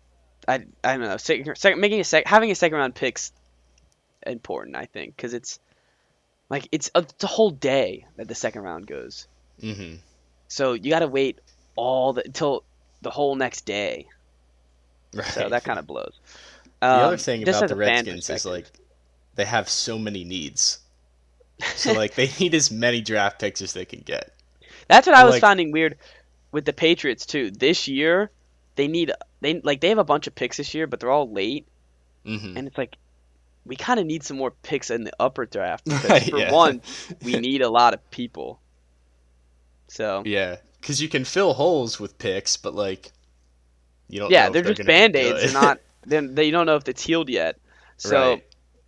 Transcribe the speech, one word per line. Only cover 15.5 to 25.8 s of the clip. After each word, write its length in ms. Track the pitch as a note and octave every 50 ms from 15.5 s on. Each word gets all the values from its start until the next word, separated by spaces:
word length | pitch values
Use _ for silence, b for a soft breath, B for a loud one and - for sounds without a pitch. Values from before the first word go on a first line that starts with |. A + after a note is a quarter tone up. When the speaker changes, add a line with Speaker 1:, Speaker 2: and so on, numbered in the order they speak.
Speaker 1:
that 140 | A#2+ A#2+ -
kinda 180 | C3 A2 F2
blows. 380 | D2+ D2 C#2+ A1+ G1+ - - _ B B B B B B B B B B B - - B2+
Speaker 2:
The 120 | C3 B2
other 160 | A#2+ - -
Speaker 1:
Um, 0 |
Speaker 2:
thing 260 | - - C#3 A#2+ A2 G#2+
Speaker 1:
just 140 | F3+ G3 G#3
Speaker 2:
about 60 | G#3
Speaker 1:
as 60 | E3+
Speaker 2:
the 60 | -
Speaker 1:
a 0 |
fan 280 | G2 G#2 A#2 A#2 A#2+ A2+
Speaker 2:
Redskins 260 | G#2 F2 F2 - -
is, 140 | - - -
Speaker 1:
perspective. 80 | F#2
Speaker 2:
like, 180 | F2+ F2 E2 - _ _ _ _ _ _ _ _ _ _ _ _ -
they 100 | - G2+
have 240 | G2+ A#2 A2 G2 -
so 300 | - - - A#2+ A2+ A2
many 260 | A2 G#2+ G2+ F#2 F2
needs. 540 | F2 F#2 F2 D2 C2+ - - - - - - _ _ _ _ _ _ _ _ _ _ _ _ _ _ _ -
Speaker 1:
<laughs> 160 | - - -
Speaker 2:
So, 180 | - - B3+
like, 220 | A3 A2 G#2+ G3+ -
they 160 | C3 C3 C3+ - -
need 160 | F#3 F3 D#3+
as 160 | D#3 - -
many 300 | A2 A2 A#2+ B2 A#2+ A#2
draft 380 | G#2+ G#2+ A2 G#2 G2+ G2+ - -
picks 220 | A2 G2+ - -
as 100 | F#2+ -
they 120 | - F#2 F2+
can 140 | - - C#2+
get. 340 | C#2 - - - - - _ _ _ _ _ _ B B B B B B
Speaker 1:
That's 180 | F#3+ B3 C4+
what 100 | F4+ D4
I 60 | B3+
Speaker 2:
But, 40 | B3+
Speaker 1:
was 100 | B3 B2+
Speaker 2:
like 40 | B2
Speaker 1:
finding 320 | A3+ G3+ G3 F#3 E3 D3+
weird 260 | D3+ D#3+